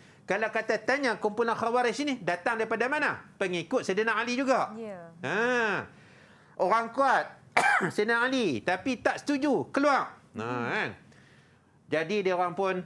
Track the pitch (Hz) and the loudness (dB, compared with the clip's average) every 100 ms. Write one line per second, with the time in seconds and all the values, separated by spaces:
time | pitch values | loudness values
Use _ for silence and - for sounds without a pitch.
0 | - - - 196 220 226 220 214 - 269 | -20 -10 -4 -2 0 -2 0 0 0 0
1 | 262 214 214 202 233 214 233 240 240 220 | 0 0 -2 0 -2 0 0 2 0 0
2 | 294 254 170 175 247 226 220 226 247 294 | -2 -2 -2 -2 0 -2 0 0 0 0
3 | 269 120 - - 190 180 160 254 165 190 | -2 -4 -8 -6 -2 -2 0 -2 0 0
4 | 226 214 233 247 269 233 156 220 220 185 | 0 0 0 0 2 2 0 -6 -12 -12
5 | 170 165 135 190 240 247 220 175 104 - | -16 -8 -2 0 2 2 0 -2 -6 -14
6 | - - - - - - 185 226 226 247 | -20 -20 -20 -20 -10 -2 2 2 0 2
7 | 269 190 151 - - - 784 - 170 165 | 4 4 0 -10 -2 2 4 2 0 0
8 | 214 233 247 262 202 113 - 180 269 247 | 2 2 2 2 0 0 -2 -2 -2 0
9 | 277 - - 285 294 208 127 - 285 262 | 0 -2 -2 0 2 0 0 2 2 2
10 | 147 - - 101 113 240 123 202 156 95 | 0 -10 -14 -8 -4 -2 -2 -2 -4 -8
11 | - - - - - _ _ _ - 151 | -18 -20 -20 -20 -20 _ _ _ -4 -2
12 | 160 208 190 180 180 170 190 185 | 0 0 2 2 0 0 0 -2